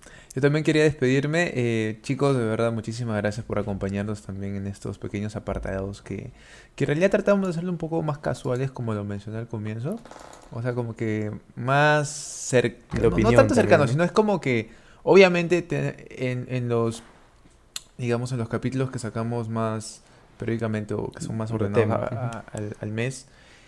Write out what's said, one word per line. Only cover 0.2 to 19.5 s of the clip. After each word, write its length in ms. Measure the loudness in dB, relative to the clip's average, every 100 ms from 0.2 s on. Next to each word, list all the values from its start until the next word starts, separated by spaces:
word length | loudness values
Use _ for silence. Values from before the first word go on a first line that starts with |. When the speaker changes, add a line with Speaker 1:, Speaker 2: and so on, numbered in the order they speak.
| -10
Speaker 1:
Yo 80 | 0
también 220 | 2 2 4
quería 180 | 4
despedirme. 680 | 4 4 2 2 2 0 0
Eh, 460 | 0 0 0 -2 -4
chicos, 340 | -6 0 2 2
de 80 |
verdad, 280 | 0 0 0
muchísimas 420 | -2 -6 -6 -2 0
gracias 280 | 0 -2 -4
por 140 | -4
acompañarnos 640 | -2 -2 -2 -2 -4 -6
también 320 | -8 -8 -6 -6
en 100 | -6
estos 320 | -8 -8 -8
pequeños 380 | -6 -6 -6 -6
apartados 680 | -6 -6 -4 -4 -6 -8
que, 300 | -10 -10 -10 -16 -20 -20 -12 -4
que 100 | -2
en 20 |
realidad 240 | 2 4
tratamos 340 | 4 2 2 2
de 60 |
hacerlo 180 | -2 -4
un 60 | -4
poco 240 | -4 -4
más 160 | -4 -4
casuales, 540 | -4 -4 -2 -2 -4
como 240 | -4 -4 -4
lo 80 | -4
mencioné 320 | -8 -8 -10
al 100 | -8
comienzo. 520 | -8 -8 -6 -8 -8 -12 -20 -20 -20 -14
O 120 | -8
sea, 100 | -4
como 220 | -4 -4 -4
que 360 | -2 -2 -4 -8 -14 -6
más 540 | 0 4 6 4 2 -6 -12 -12 0
cer-, 260 | 2 2 -2 -6
Speaker 2:
De 60 | 2
Speaker 1:
no, 40 |
no 40 | 2
Speaker 2:
opinión 260 | 4 6 6
Speaker 1:
tanto 180 | 6
Speaker 2:
también, 20 | 6
Speaker 1:
cercano, 300 | 6 6 4
Speaker 2:
¿no? 20 |
Speaker 1:
sino 120 | 2
es 80 | 2
como 300 | 2 2 2
que, 300 | 0 -2 -2 -10 -20 -4
obviamente, 580 | 6 10 10 6 2 0
te-, 680 | 0 -2 -2 -6 -12 -6 -4
en, 160 | -4 -4
en 200 | -4 0
los, 340 | 0 0 -2 -12 -20 _ _ -20 _ _ -14 -14 -6
digamos, 320 | -2 -2 -2
en 80 | -4
los 100 | -2
capítulos 400 | -2 -2 -2 -4
que 80 | -4
sacamos 500 | -6 -6 -4 -4
más 540 | -4